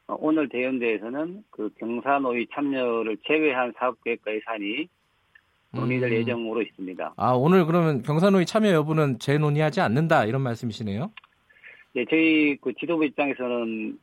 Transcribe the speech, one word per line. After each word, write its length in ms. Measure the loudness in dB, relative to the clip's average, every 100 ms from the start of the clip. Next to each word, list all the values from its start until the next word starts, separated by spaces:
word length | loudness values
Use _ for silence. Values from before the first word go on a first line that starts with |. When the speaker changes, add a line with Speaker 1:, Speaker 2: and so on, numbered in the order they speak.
| -12
Speaker 1:
어, 80 | -4
오늘 300 | 0 0 0
대의원대에서는 960 | -2 -2 -2 0 -2 -4 -8 -8 -10 -16
그 200 | -10 -10 -8
경사노위 680 | -8 -4 0 0 0 -2 -4
참여를 640 | -4 -4 -2 -2 -2 -4 -6 -2
제외한 480 | 0 2 0 -4 -4
사업계획과 560 | -4 -4 -6 -6 -6
예산이 540 | -6 -6 -8 -6 -8 -10 _ _ _ _ _ _ _ _
논의될 400 | -6 -2 0 0
Speaker 2:
음. 60 | 0
Speaker 1:
예정으로 440 | 0 -4 -4 -4
있습니다. 520 | -4 -8 -10 -8 -10 -2
Speaker 2:
아, 140 | 2
오늘 320 | 4 4 4 4
그러면 380 | 2 2 0
경사노위 420 | 0 2 4 4 4
참여 260 | 2 4
여부는 460 | 4 2 2 2 0
재논의하지 640 | 0 2 4 2 2 2
않는다 440 | 2 2 4 4 4
이런 160 | 0
말씀이시네요? 720 | -2 -4 -6 -6 -4 -4 -6 -10 -20 _ _ _ -20 -20 _ -4
Speaker 1:
네, 100 | 0
저희 480 | 2 4 4 4 0
그 140 | -4
지도부 320 | -4 -2 0 0
입장에서는 960 | 0 -4 -2 -4 -2 -4 -4 -8 -10